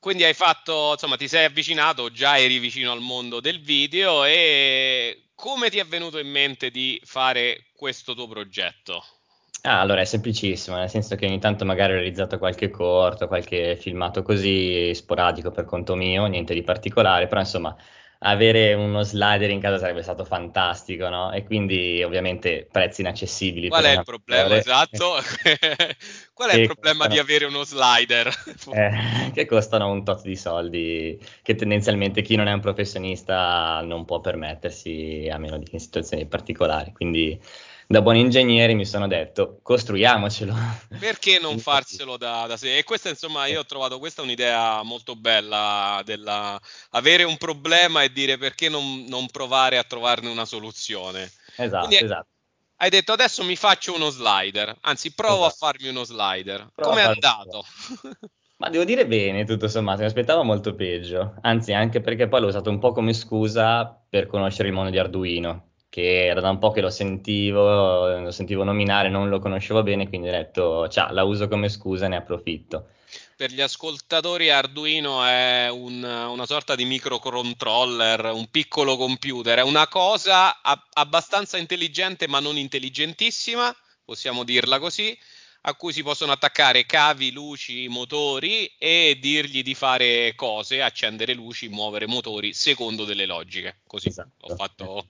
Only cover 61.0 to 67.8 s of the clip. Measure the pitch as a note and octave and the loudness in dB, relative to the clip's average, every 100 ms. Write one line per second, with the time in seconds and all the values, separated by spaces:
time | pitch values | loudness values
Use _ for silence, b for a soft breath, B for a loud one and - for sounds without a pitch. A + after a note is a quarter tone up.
61 | F2 F2+ G2+ - A#2+ A2+ A2 G2+ A2+ A#2 | -4 -4 -4 -2 2 2 2 0 2 0
62 | A#2 A2+ A#2 B2+ G#2 G2 G2+ G2+ B2 A2+ | -2 0 2 2 2 0 -2 0 0 2
63 | A2+ A2+ - A2 A2 A2 A2 A#2 A2+ - | 0 0 -2 -2 0 2 2 2 -2 -8
64 | _ G2+ G2 G2+ G2 G2 G2 F#2+ F#2+ F#2+ | _ 0 0 0 -2 0 -2 0 0 0
65 | F2+ F#2 F#2 E2+ E2+ E2+ _ _ _ - | 0 -2 -4 -2 -4 -6 _ _ _ -2
66 | F2 F2+ F2 F2 F#2 F#2+ G#2+ G#2+ F#2 F2+ | 2 4 4 2 0 2 2 2 -2 -2
67 | G2 F#2+ G2+ G#2 G2+ G2+ G2+ G#2 | -4 -4 -4 -2 0 4 4 6